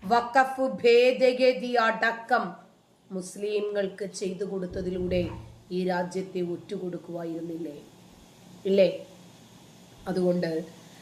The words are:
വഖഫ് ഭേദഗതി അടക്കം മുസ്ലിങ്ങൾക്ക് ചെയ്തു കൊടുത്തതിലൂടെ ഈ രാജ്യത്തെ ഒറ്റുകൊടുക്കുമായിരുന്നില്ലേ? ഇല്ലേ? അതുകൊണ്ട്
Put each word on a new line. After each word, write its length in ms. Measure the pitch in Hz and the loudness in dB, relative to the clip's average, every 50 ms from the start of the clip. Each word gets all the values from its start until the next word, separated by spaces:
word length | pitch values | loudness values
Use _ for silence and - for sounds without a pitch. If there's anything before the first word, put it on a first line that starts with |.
| - | -2
വഖഫ് 640 | 185 233 240 240 - - 269 262 262 262 262 262 247 202 - | 2 2 2 2 4 4 4 4 4 2 -2 -2 -2 -2 2
ഭേദഗതി 880 | - 240 233 240 247 254 254 - 254 247 247 247 262 254 254 - 247 247 240 233 226 | 4 6 6 8 6 6 4 6 4 4 4 6 4 4 4 2 -2 0 2 2 2
അടക്കം 580 | 226 208 - 226 226 233 233 - - 247 226 202 180 175 - - - _ _ _ _ _ _ _ _ 190 | 2 2 2 0 0 0 -2 0 0 0 2 2 -2 -8 -12 -18 -20 _ _ _ _ _ _ _ _ -8
മുസ്ലിങ്ങൾക്ക് 920 | 185 180 - - 202 202 208 208 202 208 208 202 202 196 190 190 - 208 180 - - | -8 -8 -8 -10 -8 -6 -2 -2 -2 -2 -2 -2 -2 -2 -4 -4 -8 -10 -10 -6 -6
ചെയ്തു 260 | 214 185 185 175 202 185 | -6 -6 -4 -6 -6 -6
കൊടുത്തതിലൂടെ 720 | 196 190 180 180 - 196 180 180 185 185 180 175 180 180 170 165 - - - - - - - - 185 | -4 -6 -6 -6 -6 -6 -6 -4 -4 -4 -2 0 0 0 0 -2 -6 -10 -14 -16 -20 -20 -12 -6 -4
ഈ 40 | 180 185 180 | -2 0 0
രാജ്യത്തെ 500 | 180 180 180 180 - 190 185 185 - 180 175 175 175 | 0 0 -2 -2 -4 -6 -6 -6 -6 -6 -4 -4 -6
ഒറ്റുകൊടുക്കുമായിരുന്നില്ലേ? 1200 | 165 - - 202 180 185 180 170 - - - 170 170 170 165 160 165 165 170 165 160 170 147 143 143 143 - - - - - - - - - - - - - - - - 190 | -8 -8 -10 -8 -8 -6 -8 -8 -10 -10 -12 -10 -10 -8 -8 -8 -8 -8 -8 -8 -8 -8 -10 -10 -14 -18 -20 -20 -20 -20 -20 -20 -20 -20 -20 -20 -20 -20 -20 -20 -6 0 2
ഇല്ലേ? 180 | 196 202 185 170 - - - - - - - - - - - - - - - - - - - - - - - 190 | 6 6 6 4 4 -2 -10 -16 -20 -20 -20 -20 -20 -20 -20 -20 -20 -20 -20 -20 -20 -20 -20 -20 -20 -14 -10 -4
അതുകൊണ്ട് 400 | 175 185 180 180 175 175 165 165 160 160 175 - - - - - - - | -2 0 2 2 2 2 0 -2 -4 -6 -6 -8 -16 -20 -20 -20 -20 -20